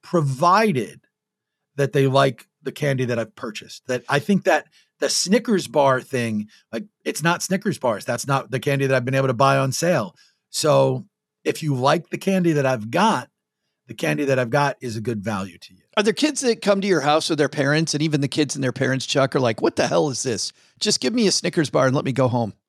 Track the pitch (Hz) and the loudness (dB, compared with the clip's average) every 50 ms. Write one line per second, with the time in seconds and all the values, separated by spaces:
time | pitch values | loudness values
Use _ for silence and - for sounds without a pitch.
0 | _ - - 170 151 139 131 123 170 175 185 208 226 220 160 127 104 82 71 - | _ 0 0 0 0 0 -2 2 2 4 4 4 4 2 0 -2 -4 -6 -10 -20
1 | _ _ _ _ _ _ _ _ _ _ _ _ _ _ _ 143 143 135 - 143 | _ _ _ _ _ _ _ _ _ _ _ _ _ _ _ -4 -4 0 2 2
2 | 135 135 131 135 139 139 123 - - _ _ _ _ 135 - - 151 143 139 123 | 2 4 4 4 2 2 0 -6 -20 _ _ _ _ -10 -6 -4 -4 -2 -2 -2
3 | 131 117 120 113 113 110 _ - - 117 107 - - - - - _ - 127 123 | -2 -2 -2 -4 -4 -6 _ -12 -12 -12 -12 -12 -16 -16 -20 -18 _ -6 -6 -6
4 | - - 135 147 143 - 202 185 - 185 160 151 - _ _ _ _ _ _ _ | -2 -2 -2 -2 2 2 0 2 2 2 2 2 0 _ _ _ _ _ _ _
5 | 147 135 - - - 175 202 247 240 262 214 180 147 131 117 156 139 135 131 127 | -4 -2 -2 -2 0 2 2 2 2 2 0 0 0 0 2 4 4 4 4 2
6 | 123 - - 123 120 113 110 104 107 - - _ _ _ - 117 104 - _ _ | -2 -4 -2 -2 -2 0 -2 -4 -6 -6 -14 _ _ _ -10 -10 -10 -10 _ _
7 | _ 151 143 - 151 170 170 165 - - 185 190 - 214 151 - - 123 107 95 | _ -8 -6 -2 0 -2 -2 -2 -2 -4 -4 -2 -2 -4 -6 -2 -2 -2 -2 -2
8 | - - 120 120 - 135 139 135 - - - 135 - 147 139 139 139 131 135 127 | -4 -6 -6 -6 -2 -2 -2 -2 -2 -4 -6 -4 -2 -2 0 0 0 2 0 0
9 | 120 131 131 135 135 131 127 117 139 135 139 135 135 135 127 - 165 170 175 135 | 0 0 -2 0 0 0 2 4 4 4 4 2 0 -2 -2 -2 0 0 0 0
10 | 107 92 _ _ _ _ _ _ _ _ - - - 156 143 139 135 135 131 127 | -2 -4 _ _ _ _ _ _ _ _ -8 -2 2 4 4 4 4 2 0 -4
11 | - _ _ _ _ _ _ _ _ 156 151 - 160 151 139 123 123 139 156 175 | -8 _ _ _ _ _ _ _ _ -6 -4 -4 -2 -2 -2 2 2 2 2 2
12 | - _ - 147 - 196 196 190 175 170 156 147 135 131 131 113 104 113 120 170 | 0 _ -10 -6 -2 0 0 2 2 2 2 2 2 0 -2 -2 -4 -4 0 2
13 | 202 226 185 127 - _ _ _ _ _ _ _ _ _ _ _ _ - 120 - | 2 2 2 0 -6 _ _ _ _ _ _ _ _ _ _ _ _ -20 -10 -6
14 | - 156 151 147 147 135 135 127 127 117 117 143 143 139 131 _ - 120 107 117 | -4 -4 -2 -2 0 0 0 0 0 0 0 0 0 0 -2 _ -8 -8 -8 -6
15 | 107 123 117 107 92 110 107 95 95 92 85 - - - 95 92 _ _ _ 220 | -6 -6 -6 -6 -6 -6 -6 -6 -6 -10 -14 -20 -20 -20 -20 _ _ _ _ 0
16 | 208 220 202 - 285 311 285 - 277 247 226 - - 196 208 196 190 208 180 156 | 0 0 0 0 -2 -2 -2 0 -2 -2 -2 0 0 0 0 2 2 2 2 2
17 | 135 147 151 160 - - 165 143 139 135 - 151 135 139 147 156 165 - - 143 | 4 2 2 2 2 0 0 0 0 0 0 -2 0 2 2 0 0 0 -2 -2
18 | 151 160 147 143 139 135 - 160 143 135 - 139 135 127 120 - 135 127 131 131 | 0 0 0 0 -2 -2 0 0 0 0 -2 -4 -4 -4 -2 0 -2 0 0 -2
19 | - - - 143 135 131 - 147 127 117 113 - - 339 - - - 185 175 175 | -4 -2 2 2 2 2 2 0 0 0 0 0 -2 -2 0 0 -2 2 2 0
20 | 160 147 123 - - 135 110 92 - - _ _ _ _ _ _ - 208 202 - | 0 0 -4 -4 -4 -4 -4 -4 -4 -8 _ _ _ _ _ _ -2 -2 0 0
21 | - 254 220 247 220 180 - - - 180 - 175 151 - - 147 131 131 127 143 | 0 -2 0 2 2 2 2 0 -2 0 0 0 -2 2 2 2 2 4 2 0
22 | 117 135 120 131 131 123 113 123 117 101 - _ _ | -2 -2 0 0 0 2 2 0 -2 -4 -8 _ _